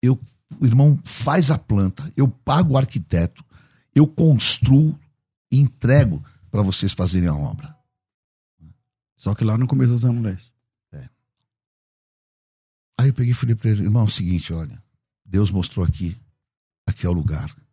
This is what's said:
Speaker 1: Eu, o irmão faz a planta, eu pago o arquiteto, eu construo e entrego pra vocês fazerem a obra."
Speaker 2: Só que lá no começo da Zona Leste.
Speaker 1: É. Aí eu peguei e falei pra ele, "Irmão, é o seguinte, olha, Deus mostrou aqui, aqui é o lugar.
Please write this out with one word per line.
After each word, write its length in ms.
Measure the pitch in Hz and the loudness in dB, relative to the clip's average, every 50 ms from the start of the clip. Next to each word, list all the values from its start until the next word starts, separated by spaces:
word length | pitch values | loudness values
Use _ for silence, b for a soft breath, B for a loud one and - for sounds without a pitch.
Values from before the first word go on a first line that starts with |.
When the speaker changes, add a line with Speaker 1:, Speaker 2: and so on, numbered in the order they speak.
| - | 2
Speaker 1:
Eu, 160 | 123 131 120 - - _ _ _ _ - - | 2 0 0 -4 -18 _ _ _ _ -8 -2
o 60 | - | 0
irmão 320 | 123 113 127 143 151 147 139 - | 2 4 4 4 4 4 2 -2
faz 460 | - - - 117 135 147 180 170 135 | -10 -12 -8 -4 -2 0 0 0 0
a 80 | 151 - | 0 -2
planta, 520 | - _ - 101 98 95 92 - 139 156 - | -2 _ -2 0 0 -2 -2 -6 -16 -12 -2
eu 100 | - 139 131 | 0 0 0
pago 440 | - _ _ - 139 160 185 165 131 | 0 _ _ -2 0 2 2 2 2
o 40 | 135 | 0
arquiteto, 680 | 131 - - - 85 _ - 87 85 85 _ - - b b b b b b b b b b | 0 0 -4 -8 -6 _ -2 0 0 -2 _ -10 -20 b b b b b b b b b b
eu 120 | 135 151 | 4 4
construo 920 | 151 - - 170 160 147 113 - - - - - 127 135 139 156 156 156 - _ _ _ _ _ _ _ _ _ _ - | 4 2 0 2 4 4 4 2 -2 -2 0 2 4 4 4 4 2 0 -6 _ _ _ _ _ _ _ _ _ _ 0
e 60 | 131 | 2
entrego 640 | 143 123 _ _ - 117 131 143 139 110 85 73 73 B B B B - | 2 2 _ _ 0 2 4 4 4 2 -2 -6 -10 B B B B -6
pra 120 | - 101 104 | -2 0 0
vocês 300 | 95 92 - - 95 - | 0 0 -2 -4 -4 -4
fazerem 360 | - 90 87 82 92 87 87 | -2 -4 -2 0 0 0 0
a 60 | 76 | -2
obra." 420 | 73 71 69 - - - - - _ _ _ _ _ _ _ _ _ _ _ _ _ _ _ _ _ 80 80 - _ _ _ _ _ _ _ _ _ | -2 -4 -6 -8 -10 -14 -16 -20 _ _ _ _ _ _ _ _ _ _ _ _ _ _ _ _ _ -20 -20 -20 _ _ _ _ _ _ _ _ _
Speaker 2:
Só 160 | - 98 104 | -6 -6 -4
que 100 | - 120 | -2 0
lá 120 | 110 110 113 | 0 0 0
no 80 | 127 | 0
começo 260 | 123 139 135 131 120 120 | 0 0 2 2 2 2
da 60 | 120 | 2
Zona 220 | 113 123 120 120 | 0 0 0 0
Leste. 320 | 113 107 95 95 - _ _ _ _ _ _ _ _ _ - | -4 -6 -6 -8 -14 _ _ _ _ _ _ _ _ _ -20
Speaker 1:
É. 160 | 73 65 - _ _ _ _ _ _ _ _ _ _ _ _ _ _ _ _ _ _ _ _ _ _ _ _ _ _ _ _ _ _ _ _ _ _ _ _ _ - | -20 -20 -20 _ _ _ _ _ _ _ _ _ _ _ _ _ _ _ _ _ _ _ _ _ _ _ _ _ _ _ _ _ _ _ _ _ _ _ _ _ 0
Aí 100 | 127 139 | 0 0
eu 60 | 127 | 2
peguei 180 | - 123 120 123 | 0 0 -2 0
e 20 | |
falei 200 | - - 117 117 | -2 0 -2 -2
pra 160 | 107 - 113 | 0 0 -2
ele, 120 | 107 101 98 | 0 0 0
"Irmão, 180 | 101 104 120 113 | 0 2 2 0
é 40 | |
o 20 | 104 | 0
seguinte, 420 | - - 95 87 90 85 76 - 85 | -2 -2 -4 -2 -2 -4 -4 -6 -8
olha, 300 | 82 80 71 - - - _ _ _ _ _ _ _ _ | -10 -10 -12 -14 -18 -20 _ _ _ _ _ _ _ _
Deus 260 | - 92 98 107 95 | -4 -2 0 0 0
mostrou 340 | 90 98 87 - - - 90 | 0 -2 -4 -4 -4 -4 -2
aqui, 320 | 82 - - 95 85 82 - _ _ _ _ _ _ _ _ _ _ _ _ _ | -2 -2 -2 -4 -8 -8 -10 _ _ _ _ _ _ _ _ _ _ _ _ _
aqui 200 | - 101 - - | -8 -8 -4 -4
é 20 | 90 | -2
o 40 | 87 | -2
lugar. 420 | 85 76 - 76 73 71 76 - - _ _ | -2 -2 -4 -4 -6 -8 -10 -14 -18 _ _